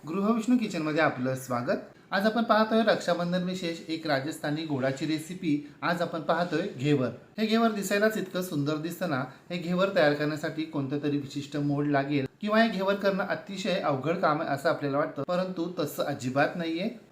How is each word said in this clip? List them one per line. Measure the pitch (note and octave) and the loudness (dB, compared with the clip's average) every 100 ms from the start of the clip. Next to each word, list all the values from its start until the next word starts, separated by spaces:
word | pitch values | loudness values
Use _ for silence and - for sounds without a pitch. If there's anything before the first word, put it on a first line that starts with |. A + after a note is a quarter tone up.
| - | -4
गृहविष्णू | F3 G3+ A#3 A3 B3 | 0 2 2 4 2
किचनमध्ये | G#3+ F3 D#3 D3+ | 2 -2 0 2
आपलं | D3+ C3 B2+ | 2 2 -2
स्वागत. | C3 - A#2+ C3 A3+ - - - | -2 -4 -4 0 -2 -4 -20 -4
आज | F#3+ G#3 | 0 2
आपण | A#3 | 2
पाहतोय | A3+ G#3+ A3 A3 | 4 4 6 4
रक्षाबंधन | A3+ F3 - E3+ F3 F3+ | 4 2 2 0 0 0
विशेष | F3+ F#3 E3+ E3 - | -2 -4 -6 -6 -6
एक | D#3 D#3 | -6 0
राजस्थानी | C3+ C#3+ D3+ D3 D3+ | 0 -2 -6 -4 -4
गोडाची | D#3+ C#3 C3+ C3+ D#3 | -2 0 0 0 -2
रेसिपी. | D#3 D3+ F3+ E3+ D3 - - | -2 -4 -4 0 0 -2 -6
आज | D3 F3 | -2 0
आपण | E3+ E3 | -2 -4
पाहतोय | D3 E3 F3 D#3 G3 C3+ | 0 0 2 0 -2 -2
घेवर. | C#3 C#3+ B2 - - - | 2 2 2 -4 -14 -4
हे | G#3+ | 2
घेवर | A3+ A3+ | 4 4
दिसायलाच | G3+ F#3 G3+ G#3+ G3+ | 2 0 2 2 2
इतकं | F#3 F3+ | -4 -4
सुंदर | F#3 D3 C#3+ D#3 | -2 0 0 0
दिसतं | E3+ E3+ F3 | -4 -4 -2
ना. | C3 C3+ - - | -2 -4 -10 -8
हे | F3 | -6
घेवर | E3 F3+ G3 F#3+ | 0 2 4 6
तयार | D3 | 4
करण्यासाठी | D3 D3 D3+ D#3+ - | 4 0 -2 -4 -4
कोणतं | D#3 D3+ C3+ D3 | -4 -4 -2 -2
तरी | D3 C#3+ | 0 -2
विशिष्ट | B2+ C#3+ C#3 D3+ | -4 -8 -6 -2
मोड | C#3+ C#3+ D3 | 0 0 2
लागेल | C#3 C#3 D3 C3 _ | 2 2 0 -2 _
किंवा | G#3 A3 | 0 4
हे | A3+ | 4
घेवर | F#3 F#3+ | 2 0
करणं | G3+ G3+ F#3+ F#3 | 2 0 0 -2
अतिशय | D#3+ - G3 G3 F3+ | -4 -6 -6 -2 0
अवघड | D#3 C3+ C#3 F3 | 0 0 0 2
काम | E3 D3+ | 2 2
आहे | D#3+ | 0
असं | C#3 E3+ | 0 0
आपल्याला | D3 C#3+ C#3 | 0 0 0
वाटतं, | D#3 - | -2 -4
परंतु | C#3 F3+ F#3 F3+ F3 F3+ | -2 -2 -2 -4 -4 -2
तसं | D3 - | -4 -2
अजिबात | D3+ C3 B2 C3+ D#3 F3 | -4 -2 -2 2 2 0
नाहीये. | E3 E3 G#3+ - - | -4 -2 -4 -6 -18